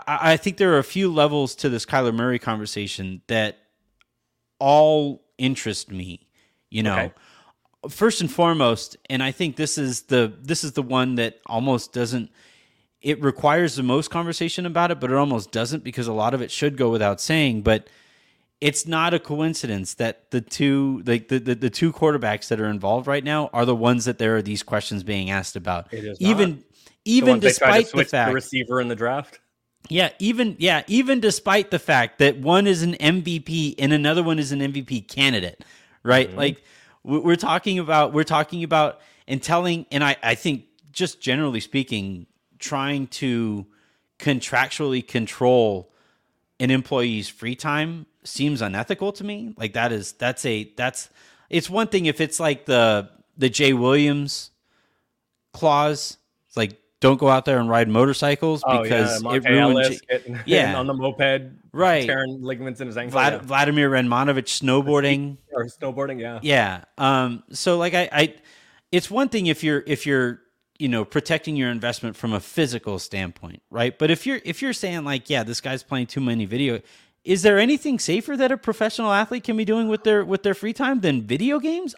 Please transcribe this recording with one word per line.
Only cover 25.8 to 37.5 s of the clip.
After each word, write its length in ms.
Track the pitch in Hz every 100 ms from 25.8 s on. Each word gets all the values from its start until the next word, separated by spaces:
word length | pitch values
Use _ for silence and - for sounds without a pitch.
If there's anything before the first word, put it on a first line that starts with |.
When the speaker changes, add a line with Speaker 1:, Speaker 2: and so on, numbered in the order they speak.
| -
Speaker 2:
It 120 | 110
is 120 | 107 101
Speaker 1:
Even, 300 | 185 208 190
Speaker 2:
not. 80 | 143 _ _ _ _
The 80 | -
Speaker 1:
even 160 | 240 254
Speaker 2:
ones 120 | 240
they 100 | 202
tried 140 | - 131
to 80 | 214
Speaker 1:
despite 60 | 233
the 40 |
Speaker 2:
switch 160 | 139 -
the 40 |
Speaker 1:
fact 200 | 139 113
Speaker 2:
receiver 460 | 131 - 131 120 127
in 60 | 120
the 80 |
draft. 460 | 113 117 135 139 - _ _ _ _ -
Speaker 1:
Yeah, 220 | 165 175 -
even, 340 | 202 226 233 175
yeah, 240 | 175 156 -
even 320 | 220 262 262
despite 540 | 214 190 - 202 202
the 80 | 180
fact 400 | - 139 117 -
that 180 | 143 139
one 300 | 135 180 202
is 160 | 180
an 100 | 170
M 280 | 175 151 185
V 180 | 170 170
P 340 | - 165 151 -
and 120 | 139
another 300 | 151 147 165
one 160 | 165 160
is 140 | 139
an 100 | 139
M 80 | 139
V 100 | 139
P 180 | 127 123
candidate, 640 | 98 - 139 117 87 85 - - _ _
right? 240 | 117 127 127
Speaker 2:
Mm-hmm. 100 | 92
Speaker 1:
Like, 240 | 143 139 _ _ _ _
w-, 200 | - 147
we're 100 | 165
talking 460 | 170 -